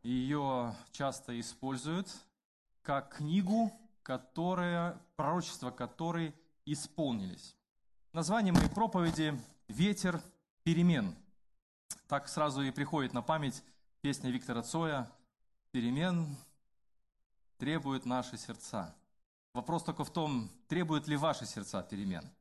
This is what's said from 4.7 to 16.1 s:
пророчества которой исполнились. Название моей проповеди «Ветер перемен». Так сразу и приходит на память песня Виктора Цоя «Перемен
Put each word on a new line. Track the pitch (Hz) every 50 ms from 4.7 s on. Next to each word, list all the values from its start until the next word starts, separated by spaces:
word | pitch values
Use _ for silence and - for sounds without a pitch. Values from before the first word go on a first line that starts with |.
| 175 170 170 175 - - - _ _
пророчества | - 147 143 170 180 165 - - - 135 123
которой | - - 123 117 - - 165 170 165 170 165 151 143 - _ _ _ _ _
исполнились. | 147 147 143 - - - - 156 135 120 107 95 92 87 - - - - _ _ _ _ _ _ _ - - - _
Название | - 165 160 156 208 233 214 185 175
моей | 180 - -
проповеди | - 202 226 208 - 185 170 160 160 151 156 151 147 123 113 - - _ _
«Ветер | - 104 123 175 208 208 202 - 185 170 165 - - _ _ _ _ _ _ _
перемен». | 165 170 170 175 180 165 131 104 92 80 - - - - _ _ _ _ _ _ _ _ _ _ _ - - _
Так | - 143 139 -
сразу | - - 160 151 147 135 139
и | 139 135
приходит | 127 143 143 139 170 151 135 120 -
на | 123
память | 117 - 160 156 147 135 - - - - - _ _ _ _ _
песня | - 143 135 - - 131
Виктора | 123 127 - - 120 120 113
Цоя | - - 165 165 160 147 135 117 - - _ _ _ _ _ _ _ _ _ _ _
«Перемен | - 127 117 120 127 143 170 185